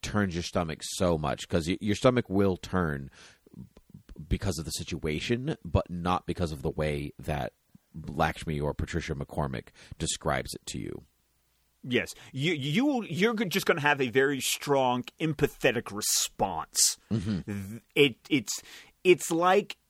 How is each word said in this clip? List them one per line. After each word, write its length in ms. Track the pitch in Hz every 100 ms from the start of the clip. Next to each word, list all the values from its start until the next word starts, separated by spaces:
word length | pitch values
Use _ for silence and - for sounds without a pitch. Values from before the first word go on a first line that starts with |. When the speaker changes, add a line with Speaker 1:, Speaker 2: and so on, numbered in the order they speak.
Speaker 1:
turns 320 | - 107 98
your 80 | 85
stomach 380 | 85 98 82 76
so 360 | - - 90 82
much, 280 | 71 60 -
'cause 220 | 90 78
y-, 80 | 95
your 140 | 104
stomach 360 | 101 131 123 -
will 260 | 98 98 90
turn 540 | - 95 85 71 69 - - _ _ - 62 - _ - - - 76
because 300 | 90 101 80
of 60 |
the 60 | 76
situation, 880 | - 82 80 80 78 - 120 135 -
but 280 | 85 95 -
not 360 | 87 87 92 -
because 260 | 87 85
of 100 | 76
the 80 | 76
way 420 | 71 76 73 71 -
that 340 | 76 76 60 _ _ _ _ 82 78
Lakshmi 500 | 73 78 - - 76
or 140 | 73
Patricia 420 | 71 85 85 -
McCormick 540 | 71 69 - 73 62 - - - -
describes 560 | - - 80 67 58
it 100 | - -
to 100 | 65
you. 240 | 50 50 - _ _ _ _ _ _ _
Speaker 2:
Yes, 320 | 139 120 85 - -
you, 220 | 131 147
you 320 | 156 135 160 285
will, 180 | 262
you're 300 | 196 165 208
go-, 100 | 220
just 220 | 214 190 -
gonna 160 | 175
have 180 | 147 143
a 80 | 131
very 320 | 117 139 139
strong 640 | - - - 139 131 123 120 _
empathetic 760 | 160 151 139 - 139 117 -
response. 1000 | 101 - - - - 98 82 73 - - - _
Speaker 1:
Mm-hmm. 280 | 110 95 98
Speaker 2:
Th-, 420 | - 101 95 113 _
it, 220 | - 143 117 -
it's, 320 | 147 107 - - - - _
it's 260 | 185 180 -
like 460 | 165 180 196 202 -